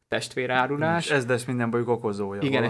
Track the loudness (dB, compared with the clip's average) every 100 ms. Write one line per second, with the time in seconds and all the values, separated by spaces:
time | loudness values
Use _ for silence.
0 | _ -4 -4 -4 0 2 2 0 0 0
1 | 2 0 2 0 0 -2 0 0 0 0
2 | 0 -2 -4 -2 0 2